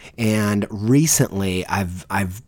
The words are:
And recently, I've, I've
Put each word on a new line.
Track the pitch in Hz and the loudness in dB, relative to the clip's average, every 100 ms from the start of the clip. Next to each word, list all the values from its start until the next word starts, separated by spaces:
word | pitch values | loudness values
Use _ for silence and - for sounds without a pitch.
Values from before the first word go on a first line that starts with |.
| - - | -20 -2
And | 110 107 104 104 104 | 0 2 0 0 -2
recently, | 101 110 143 160 - 127 98 98 92 - | -4 4 4 4 2 2 0 -2 -2 -2
I've, | 95 90 90 - | -2 -4 -6 -6
I've | 98 95 98 | -4 -4 -6